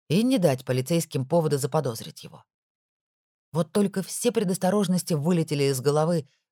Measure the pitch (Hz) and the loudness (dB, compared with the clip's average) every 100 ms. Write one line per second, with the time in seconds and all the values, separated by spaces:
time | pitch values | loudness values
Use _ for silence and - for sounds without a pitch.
0 | - 165 247 262 175 127 - 127 131 170 | -2 2 2 4 2 2 -2 -2 0 -2
1 | - 143 131 170 156 143 135 160 135 113 | -2 -4 0 0 2 0 0 -2 -2 -6
2 | - - - - - _ _ _ _ _ | -10 -16 -20 -20 -20 _ _ _ _ _
3 | _ _ _ _ _ 156 165 202 196 190 | _ _ _ _ _ -4 0 2 0 0
4 | 175 - 240 233 185 185 185 208 180 180 | -6 -2 0 0 0 0 0 2 2 0
5 | - 156 151 175 156 143 139 131 143 151 | 0 -2 0 0 0 0 0 0 0 2
6 | 160 170 - _ _ | 2 0 -4 _ _